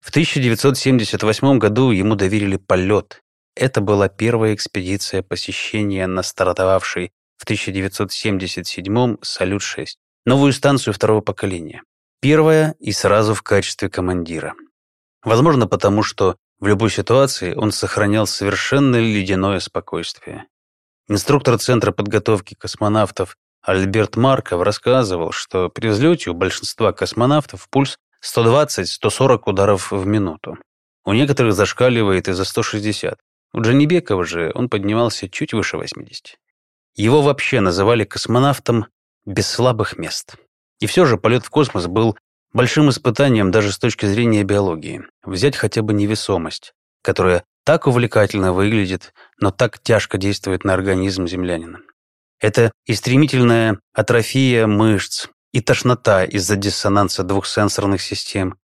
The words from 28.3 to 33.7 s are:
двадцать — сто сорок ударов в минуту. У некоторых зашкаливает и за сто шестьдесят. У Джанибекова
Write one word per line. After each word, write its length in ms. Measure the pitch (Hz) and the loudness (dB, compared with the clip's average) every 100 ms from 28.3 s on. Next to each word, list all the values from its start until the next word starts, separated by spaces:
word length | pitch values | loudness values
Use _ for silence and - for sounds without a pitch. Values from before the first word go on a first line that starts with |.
| - | 0
двадцать — 460 | 117 131 151 - 92 | 4 4 2 -2 -6
сто 220 | - 107 | -4 -4
сорок 360 | - 131 120 - | 0 2 2 2
ударов 460 | 95 98 101 - | 0 2 2 0
в 120 | 101 95 | -4 -2
минуту. 520 | 107 95 78 - - - _ _ _ | -2 -2 -6 -12 -16 -18 _ _ _
У 80 | - | -2
некоторых 400 | 107 143 135 120 | 2 2 2 2
зашкаливает 760 | 95 101 - 123 120 104 92 90 | 4 2 4 2 4 2 0 0
и 60 | |
за 120 | 90 | -4
сто 200 | 95 - | -4 -2
шестьдесят. 560 | 113 110 104 104 90 - _ _ _ | -4 -4 -4 -4 -6 -8 _ _ _
У 80 | - | -2
Джанибекова 640 | 113 | 2